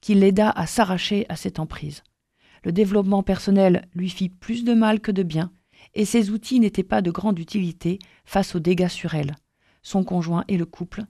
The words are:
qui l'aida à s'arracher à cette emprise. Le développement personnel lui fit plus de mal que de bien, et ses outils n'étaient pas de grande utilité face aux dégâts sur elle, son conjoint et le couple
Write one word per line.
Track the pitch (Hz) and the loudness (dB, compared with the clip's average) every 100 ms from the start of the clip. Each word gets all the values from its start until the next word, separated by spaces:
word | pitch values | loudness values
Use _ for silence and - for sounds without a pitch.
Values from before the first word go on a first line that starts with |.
qui | - | 4
l'aida | 202 196 190 214 | 6 6 6 2
à | - 165 | 2 -4
s'arracher | - 202 185 - 202 - | 0 2 2 -2 -2 -4
à | 170 | -6
cette | 196 - | -8 -8
emprise. | - - 151 147 _ _ _ _ _ _ | -8 -8 -12 -14 _ _ _ _ _ _
Le | - | -4
développement | 170 208 202 196 202 | 0 2 2 2 0
personnel | 196 190 - 196 190 175 - | 0 -2 2 4 6 4 0
lui | 175 185 | -8 -8
fit | - 185 | -4 -6
plus | - - 233 | -6 -8 -4
de | 240 | 2
mal | 226 220 214 | 2 4 0
que | 214 | -2
de | 190 | -2
bien, | 180 156 175 _ _ _ _ | -2 -2 -4 _ _ _ _
et | - | -4
ses | 208 233 202 | 0 2 0
outils | 214 - 254 | -2 0 2
n'étaient | 214 - | 2 0
pas | 185 214 | -2 0
de | 180 | 0
grande | 170 214 185 | -2 -2 -4
utilité | 165 208 180 160 170 196 - _ | -4 -4 -4 -4 -6 -6 -10 _
face | _ 196 196 | _ -2 -2
aux | 185 | -2
dégâts | 160 180 180 | 0 2 0
sur | - 165 | -2 -6
elle, | 160 143 151 _ _ _ _ | -4 -6 -8 _ _ _ _
son | - 196 | -6 -4
conjoint | 185 180 165 170 - | -2 -2 -2 -4 -2
et | 190 | -4
le | 165 | -4
couple | - 180 - 214 | -8 -12 -12 -16